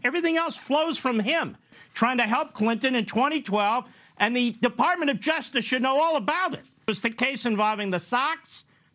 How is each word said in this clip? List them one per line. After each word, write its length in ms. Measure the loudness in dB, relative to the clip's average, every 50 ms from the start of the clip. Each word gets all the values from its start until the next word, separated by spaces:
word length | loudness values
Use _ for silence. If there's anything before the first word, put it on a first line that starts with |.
| -2
Everything 340 | -2 0 0 0 2 2 0
else 180 | 0 -2 -4
flows 400 | -8 -2 0 2 2 2 0 -2
from 240 | -2 -2 0 0 0
him. 380 | 0 0 0 0 -2 -4 -8 -12 _ _ -20 -20 -20 -14
Trying 240 | -2 0 0 2 2 2
to 60 | 2
help 300 | 2 2 0 0 -2 -2
Clinton 400 | 0 0 0 2 2 0 0 0
in 100 | 0 0
twenty 380 | 0 0 2 2 2 0 -2
twelve, 420 | -2 0 0 2 2 2 0 0 -2 -6 -12 -20 -20 -16 _
and 180 | 0 0 2 2
the 180 | 2 0 0 0 0
Department 480 | 0 0 2 2 2 2 2 2 0 0
of 100 | 0 0
Justice 460 | 0 -2 -2 -2 -4 -4 -4 -4 -2
should 160 | -2 0 0
know 180 | 2 2 2 2
all 160 | 2 2 2
about 380 | 0 0 -2 -2 0 -2 -2 -4
it. 60 | -8
It 280 | -12 -18 _ _ _ -6
was 140 | -4 -2
the 80 | -4 -4
case 340 | -2 0 -2 -2 -2 -2 -2
involving 460 | -2 0 2 2 0 0 -2 -2 -2
the 100 | -2 -2
socks, 640 | -2 -2 -2 0 0 -2 -4 -6 -10 -16 -18 -18 -18 _ _ _ _ _ _